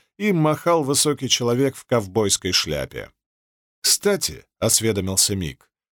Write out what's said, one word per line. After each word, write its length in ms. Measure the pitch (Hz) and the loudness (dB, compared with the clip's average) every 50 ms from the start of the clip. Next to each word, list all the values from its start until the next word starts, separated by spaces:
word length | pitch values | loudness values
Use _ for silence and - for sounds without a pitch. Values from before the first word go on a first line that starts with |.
| _ _ _ | _ _ _
им 200 | - 202 214 190 | -2 0 0 2
махал 480 | 160 151 151 151 147 - 170 170 165 143 | 4 2 2 2 0 2 2 2 2 2
высокий 440 | 131 143 135 - 151 143 - 131 120 | 2 0 2 2 0 0 -2 0 -2
человек 480 | - - 123 120 120 127 139 135 - | 0 0 2 0 2 2 2 0 -2
в 80 | - - | -6 -4
ковбойской 680 | _ 127 117 101 95 92 110 107 98 - - - 95 | _ 0 0 0 0 0 0 2 2 0 -2 -2 -2
шляпе. 580 | 90 - - 82 76 69 65 64 - 58 50 - _ _ _ _ _ _ _ _ _ _ _ _ _ _ | -2 -2 -2 -2 -4 -4 -6 -6 -10 -12 -14 -14 _ _ _ _ _ _ _ _ _ _ _ _ _ _
«Кстати», — 640 | - - - - - 202 202 - - - 76 - - _ _ _ | -2 -2 -2 0 2 0 0 0 -2 -6 -8 -10 -18 _ _ _
осведомился 760 | 95 113 - - 110 113 101 98 92 95 95 - - - 101 | 0 0 2 2 2 0 0 0 -2 -2 0 0 0 0 0
Мик, 360 | 95 90 73 65 - _ _ _ _ _ _ _ | -2 -4 -4 -6 -10 _ _ _ _ _ _ _